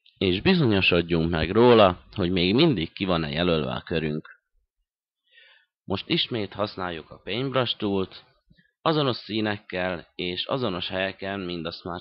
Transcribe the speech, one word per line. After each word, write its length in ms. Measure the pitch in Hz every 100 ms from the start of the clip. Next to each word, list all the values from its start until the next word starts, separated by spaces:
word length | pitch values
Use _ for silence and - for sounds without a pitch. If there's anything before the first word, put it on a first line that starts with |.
| _ -
és 220 | 98 92
bizonyosodjunk 880 | 135 185 135 101 90 87 85 82 80
meg 200 | 85 78
róla, 540 | 104 123 120 98 90 -
hogy 180 | - 87
még 240 | 92 87
mindig 380 | 113 170 110 80
ki 120 | -
van-e 260 | 98 85 78
jelölve 420 | 73 90 82 65
a 100 | 64
körünk. 460 | - 85 78 76 - - _ _ _ _ _ _ _ _ _ _ - _ _ _
Most 240 | - 98 -
ismét 440 | 165 - 120 98
használjuk 580 | - 104 - 90 82 -
a 100 | -
Paintbrush 520 | - 104 135 131 120 -
tool-t, 480 | 107 98 95 - - _ _ _ _ _
azonos 340 | - 156 139 117
színekkel 880 | - 110 107 104 - 90 92 87 73
és 320 | - 90 90 -
azonos 420 | 135 123 87 -
helyeken, 520 | 95 95 95 98 98
mint 260 | 90 87 82
azt 180 | -
már 160 | 92 87